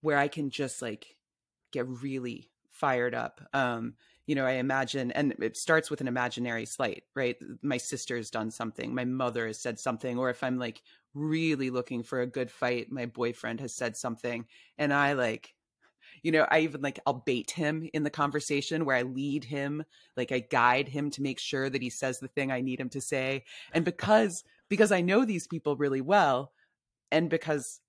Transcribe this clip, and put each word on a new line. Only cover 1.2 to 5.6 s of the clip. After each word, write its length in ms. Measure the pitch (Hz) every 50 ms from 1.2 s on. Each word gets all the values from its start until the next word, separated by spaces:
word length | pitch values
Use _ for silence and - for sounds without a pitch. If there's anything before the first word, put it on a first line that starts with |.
| _ _ _ _ _ _ _ _ _ _
get 160 | - 135 123 131
really 640 | 127 120 127 139 135 135 123 123 117 - - _ _ _ _ _
fired 420 | - - - 143 131 123 120 123 120
up. 260 | 120 120 120 - - - - -
Um, 420 | 139 135 123 120 117 113 120 113 _ _ _ _ _ _ -
you 80 | 151
know, 100 | 139 135
I 80 | 127 131
imagine, 580 | 127 127 135 131 135 135 117 - 139 131 120
and 220 | - - 147 143 - -
it 180 | 95 113 -
starts 320 | -